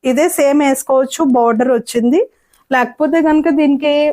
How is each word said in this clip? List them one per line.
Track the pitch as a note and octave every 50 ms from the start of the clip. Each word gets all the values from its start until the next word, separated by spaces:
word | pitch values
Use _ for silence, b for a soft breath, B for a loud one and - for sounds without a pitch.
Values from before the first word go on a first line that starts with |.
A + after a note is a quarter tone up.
| - C4
ఇదే | B3+ B3 D#4 F4 E4+
సేమ్ | - D4 C#4 C#4 D4 D4
వేసుకోవచ్చు, | C#4 C4+ C4+ - - C4+ C4 C4+ C4 - - D#4+ C#4 B3
బార్డర్ | A#3+ A#3 A#3 A#3 A3 B3 B3+ B3+ A#3
వచ్చింది. | A#3 - - A#3+ A3+ A#3+ B3+ F4 B4 - _ _ _ _ _ _ _ _ C4+
లేకపోతే | B3+ B3 A#3+ A#3+ _ D4+ D#4 D4 E4 D4+ D#4
కనుక | D4+ D#4 D4+ E4 C#4+ C#4+
దీనికి | D4+ C#4 C#4+ C4+ C#4+ D4 D4 D4 D4 D4+